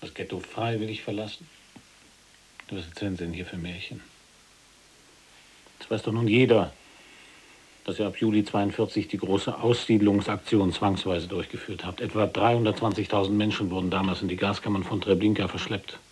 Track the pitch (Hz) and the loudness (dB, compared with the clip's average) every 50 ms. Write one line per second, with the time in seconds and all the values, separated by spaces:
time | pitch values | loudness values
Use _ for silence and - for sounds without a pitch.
0 | - - - - - - - 90 - - - - 113 117 117 110 107 110 107 - | -18 -16 -12 -12 -10 -8 -8 -10 -10 -10 -8 -4 -4 -2 -2 -2 -4 -4 -6 -8
1 | - - 104 101 110 107 - - 175 - - - - - - - - _ _ - | -8 -8 -6 -6 -6 -8 -10 -14 -18 -20 -20 -20 -20 -20 -20 -20 -20 _ _ -20
2 | - - _ _ - _ _ - _ _ _ _ - - 104 98 87 82 85 - | -20 -20 _ _ -20 _ _ -20 _ _ _ _ -14 -10 -10 -10 -10 -10 -10 -6
3 | 104 101 92 87 87 85 85 90 92 - - 90 82 87 87 87 - - - - | -4 -4 -4 -4 -4 -6 -6 -6 -8 -8 -8 -8 -8 -8 -8 -10 -12 -12 -14 -16
4 | - - - - _ _ _ - - _ _ _ _ _ _ _ _ _ _ _ | -16 -20 -20 -20 _ _ _ -20 -20 _ _ _ _ _ _ _ _ _ _ _
5 | - - - - - - - - - - - - - - - - - - 113 107 | -20 -20 -20 -20 -20 -20 -20 -20 -20 -20 -20 -20 -20 -20 -20 -20 -6 -4 -4 -2
6 | - - 107 113 120 110 104 123 131 120 120 107 90 80 - - - - - - | -2 -2 0 2 2 4 6 6 6 8 6 6 4 2 -4 -16 -20 -20 -20 -20
7 | - - - - - - - - - - - - - - - - - - 107 - | -20 -20 -20 -20 -20 -20 -20 -20 -20 -20 -20 -20 -20 -20 -20 -14 -8 -8 -4 -2
8 | 107 98 92 - - 110 107 107 104 - - 107 101 101 98 - 113 - - 107 | -2 -4 -2 0 0 2 4 2 2 2 0 0 0 0 0 0 -2 0 0 -4
9 | 92 - - 95 - 92 95 98 - - 120 - - 113 120 120 - - 113 107 | -4 -2 -4 -4 0 0 0 0 0 -2 -6 -2 2 2 2 2 2 4 4 6
10 | 104 104 101 101 95 - 101 - - - - 107 98 92 87 - - 101 98 87 | 6 6 4 4 2 0 -4 -6 -2 2 2 4 4 4 2 2 0 0 0 0
11 | - 95 92 87 78 87 98 90 82 - - - - - 101 87 - 92 90 - | 0 -2 -2 -2 -2 -4 -6 -6 -6 -6 -8 -12 -10 -10 -10 -8 -8 -10 -8 -6
12 | - 101 - 107 107 95 - - 101 113 120 120 117 107 104 - 113 110 92 101 | -8 -4 0 0 0 2 2 2 4 4 4 6 4 2 2 2 0 0 0 0
13 | 104 - - 104 95 95 101 104 104 107 98 - 107 92 90 92 92 92 90 95 | -2 0 2 2 2 4 4 2 2 2 0 0 -2 -2 -2 -2 -2 0 0 0
14 | 95 95 92 90 104 92 87 92 104 98 98 - - - 101 98 92 - - 98 | 0 0 0 -2 -2 -4 -2 0 0 0 0 -2 -2 -2 -2 -2 -2 -2 -4 -4
15 | - 107 98 87 101 107 107 101 98 92 - 92 90 - 110 101 - - - - | 2 2 2 4 6 2 4 2 0 -2 -4 -6 -6 -4 -6 -6 -6 -10 -18 -18
16 | - - | -20 -20